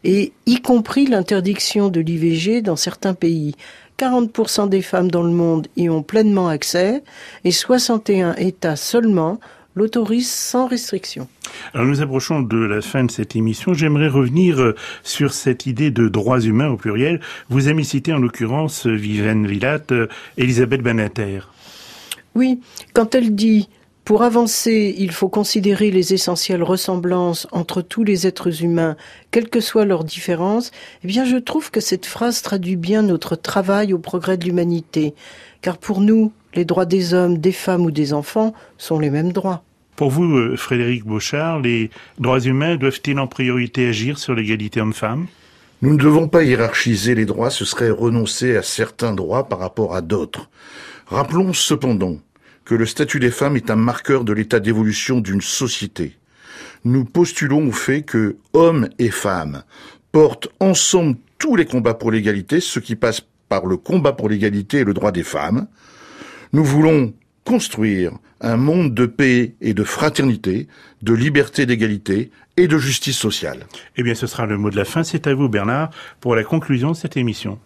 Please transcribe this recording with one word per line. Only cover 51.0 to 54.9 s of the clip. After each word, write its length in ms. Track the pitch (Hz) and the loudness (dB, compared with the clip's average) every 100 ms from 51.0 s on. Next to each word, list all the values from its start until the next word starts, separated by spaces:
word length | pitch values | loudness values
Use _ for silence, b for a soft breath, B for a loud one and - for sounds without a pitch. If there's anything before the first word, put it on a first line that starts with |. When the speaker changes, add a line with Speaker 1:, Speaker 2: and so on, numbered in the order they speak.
| B | B
Speaker 3:
Rappelons 440 | 95 143 170 190 | -2 0 0 0
cependant 640 | - - 143 131 107 92 76 _ _ b b | -2 0 0 0 0 -2 -4 _ _ b b
que 100 | - | -2
le 100 | 117 | 0
statut 340 | 110 - 147 147 | 0 -2 -2 0
des 120 | 123 | 0
femmes 260 | 117 139 135 | 0 0 0
est 140 | 113 | 0
un 60 | 110 | 2
marqueur 480 | 117 117 - 135 | 2 0 0 0
de 80 | 113 | 2
l'état 260 | 104 107 120 | -2 0 0
d'évolution 600 | 104 110 110 | 2 0 0